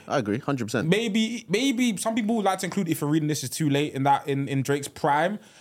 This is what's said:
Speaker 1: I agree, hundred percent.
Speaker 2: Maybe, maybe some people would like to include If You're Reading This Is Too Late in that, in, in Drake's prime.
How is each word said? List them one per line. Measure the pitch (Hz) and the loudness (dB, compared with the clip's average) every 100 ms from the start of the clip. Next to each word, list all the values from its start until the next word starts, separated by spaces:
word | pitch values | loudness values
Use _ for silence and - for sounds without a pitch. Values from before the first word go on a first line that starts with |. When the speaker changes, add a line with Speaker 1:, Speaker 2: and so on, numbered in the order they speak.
| - | -4
Speaker 1:
I | 139 | -2
agree, | 104 107 | 0 -2
hundred | 147 139 107 | -2 -4 -2
percent. | 120 151 | -2 2
Speaker 2:
Maybe, | 196 233 208 220 233 - | 2 2 0 0 -2 -2
maybe | 196 269 240 247 185 | 0 2 2 0 0
some | 226 226 | -2 -2
people | 208 233 | 0 2
would | 196 | 2
like | 190 | 0
to | 180 | -2
include | 202 175 | -2 -2
If | 156 | 0
You're | 147 | 0
Reading | 156 151 | 2 2
This | 147 | -2
Is | 127 | -4
Too | - 156 | -2 0
Late | 139 147 | 2 0
in | 131 | 0
that, | 139 135 - | 2 2 0
in, | 139 139 | -2 -2
in | 139 | -2
Drake's | 127 143 139 | 0 -2 -4
prime. | - 156 147 175 208 - - | -4 0 2 2 -2 -10 -20